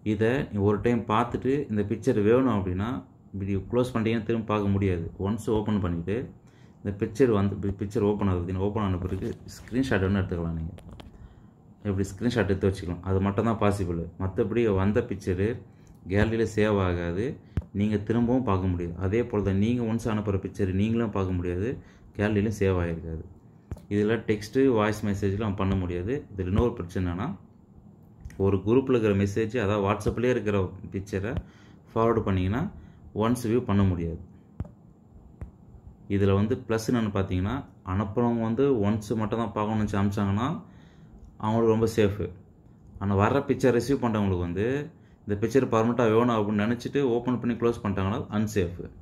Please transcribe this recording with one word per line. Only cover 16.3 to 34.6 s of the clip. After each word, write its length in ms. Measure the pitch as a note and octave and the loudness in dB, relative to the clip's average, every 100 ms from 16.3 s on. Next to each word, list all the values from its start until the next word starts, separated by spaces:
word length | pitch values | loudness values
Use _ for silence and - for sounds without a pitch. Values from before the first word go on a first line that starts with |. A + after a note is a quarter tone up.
| A2+ A2 G#2+ | 2 0 2
சேவ் 220 | G#2+ G2+ F#2 | 2 4 2
ஆகாது. 380 | F2 E2+ F2 A#2+ - - - - G2 | 0 -2 -2 -4 -6 -8 -8 -6 -2
நீங்க 160 | G#2 G#2 G#2 | 0 0 0
திரும்பவும் 380 | A#2 A#2 B2+ A#2+ | 0 2 2 2
பார்க்க 220 | F#2+ F#2 | 2 2
முடியாது. 220 | F2 E2+ E2+ F#2 | -2 -4 -4 0
அதே 160 | G#2+ A#2+ | 0 0
போல 140 | G#2 G2 | 0 0
தான் 120 | F#2+ | 2
நீங்க 180 | G#2 B2 A2+ | 2 2 0
ஒன்ஸ் 180 | A2+ A#2 | -2 -2
அனுப்புற 240 | G#2+ G2+ G2 | -2 0 -2
பிக்சர் 280 | F#2+ - G2 F#2 | -4 -4 -2 0
நீங்களும் 340 | G#2 A2+ A#2 G2+ | 0 0 -2 -2
பார்க்க 220 | F#2+ F#2 | -2 -2
முடியாது, 300 | F2 F2 G#2+ D3+ - - - - | -2 -2 -4 -6 -12 -20 -20 -4
கேலரியிலும் 400 | G#2 G#2+ G#2 G2 | 0 2 0 2
சேவ் 180 | G2 F2+ | 2 2
ஆகிருக்காது. 400 | E2+ E2 E2 D#2+ - - - - - - - | 0 -4 -6 -10 -10 -18 -20 -20 -16 -16 -4
இதுல 220 | G#2 G#2 A2+ G#2 | 0 2 0 0
டெக்ஸ்ட், 300 | G#2+ G#2 C3 C3+ A2+ | -4 0 2 4 4
வாய்ஸ் 240 | G#2+ G#2+ G#2+ | 2 0 -2
மெசேஜ்லாம் 500 | G2 G2+ G2 A2 G2 | 0 0 0 -2 0
பண்ண 140 | F#2+ G2 | 0 0
முடியாது. 320 | F2+ F2 F#2 C#3+ - | 0 -4 -4 -6 -8
இதுல 200 | F#2 F2+ | -8 -2
இன்னொரு 200 | G2+ A#2+ - | 2 0 0
பிரச்சனை 260 | F2 - | -8 -4
என்னன்னா, 240 | F2+ F2 G#2+ G2+ - - - - - - - - - - G2 | -4 -2 -4 -8 -14 -20 -20 -20 -20 -20 -20 -18 -18 -2 0
ஒரு 120 | G2 G2 | 0 2
குரூப்ல 280 | B2 C3+ B2 | 2 2 2
இருக்கிற 180 | G#2+ G2 | 2 2
மெசேஜ், 300 | G2 G2 A2 B2 G2 | 2 0 -2 -2 0
அதாவது 180 | G#2 G2 | 0 0
WhatsApp-லயே 440 | G#2 - A#2 A#2+ A#2+ | 0 -2 0 0 0
இருக்கிற 220 | G#2 G2+ F#2 - - | 0 0 -2 -4 -10
பிக்சரை 380 | G2 F#2+ G2+ G2 C#3 - - - - - | -8 -6 -4 -4 -6 -8 -18 -20 -20 -8
ஃபார்வர்டு 320 | A#2 A2+ A2+ G#2+ | 0 2 2 2
பண்ணீங்கன்னா 360 | F#2+ F#2 A2+ F#3 - - - - F#2+ | 0 0 -2 -4 -8 -20 -20 -12 -2
ஒன்ஸ் 220 | A2 B2 A2+ | 0 0 0
வியூ 100 | A#2 A#2+ | 0 2
பண்ண 140 | G2+ G2 | 2 4
முடியாது. 280 | F2 E2+ E2 - - - - | 2 -4 -6 -12 -20 -20 -12